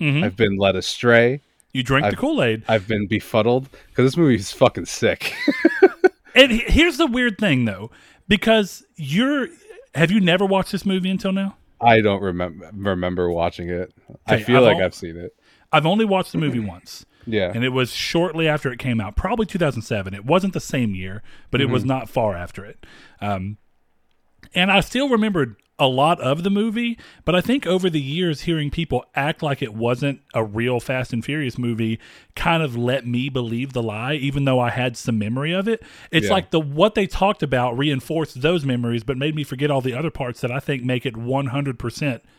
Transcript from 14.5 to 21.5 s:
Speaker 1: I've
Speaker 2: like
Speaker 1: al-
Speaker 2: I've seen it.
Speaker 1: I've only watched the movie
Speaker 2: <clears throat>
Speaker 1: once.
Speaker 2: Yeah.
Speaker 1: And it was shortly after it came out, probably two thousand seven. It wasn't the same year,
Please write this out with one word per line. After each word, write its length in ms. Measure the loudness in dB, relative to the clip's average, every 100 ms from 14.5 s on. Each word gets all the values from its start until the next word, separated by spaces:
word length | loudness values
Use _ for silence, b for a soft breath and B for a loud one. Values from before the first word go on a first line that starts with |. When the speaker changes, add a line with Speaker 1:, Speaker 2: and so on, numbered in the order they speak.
| 6
Speaker 1:
I've 40 |
Speaker 2:
like 120 | 6 6
Speaker 1:
al- 80 |
Speaker 2:
I've 100 | 0
seen 220 | -4 -12 -10
it. 180 | -14 _ b b b
Speaker 1:
I've 140 | 2 2
only 180 | 2
watched 280 | 2 0 -2
the 60 | -2
movie 200 | -2 -2
Speaker 2:
<clears throat> 80 | -4
Speaker 1:
once. 400 | -10 -18 -20 -20 b -4
Speaker 2:
Yeah. 240 | -2 0
Speaker 1:
And 100 | 0
it 60 | 0
was 200 | 0 -2
shortly 560 | -4 -2 0 0 2 0
after 220 | 0 -2
it 60 | -4
came 220 | -2 -2
out, 160 | -2 -2
probably 300 | -2 -2 -2
two 120 | 0
thousand 240 | 0 -2
seven. 320 | -4 -4 -4
It 100 | -6 2
wasn't 260 | 2 2
the 80 | -4
same 340 | -4 -2 0
year, 280 | -2 -8 -12 b b b